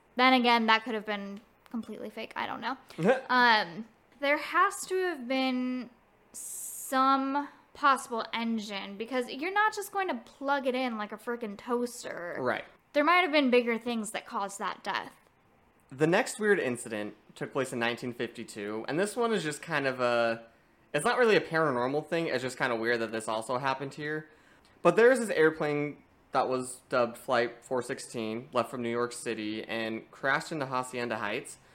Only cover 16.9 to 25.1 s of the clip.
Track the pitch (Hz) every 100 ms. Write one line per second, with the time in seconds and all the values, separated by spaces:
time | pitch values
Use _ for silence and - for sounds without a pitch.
16.9 | 107 104 - - - 143 143 127 127 117
17.9 | 117 127 117 113 120 110 113 104 110 110
18.9 | 147 202 254 233 208 156 147 - 151 135
19.9 | 127 123 120 117 113 - _ _ _ _
20.9 | 147 233 240 233 185 - 160 156 123 127
21.9 | 147 147 165 165 127 127 127 135 113 113
22.9 | 120 110 113 117 110 113 127 135 131 139
23.9 | 151 151 156 156 - _ _ _ _ 175
24.9 | 208 233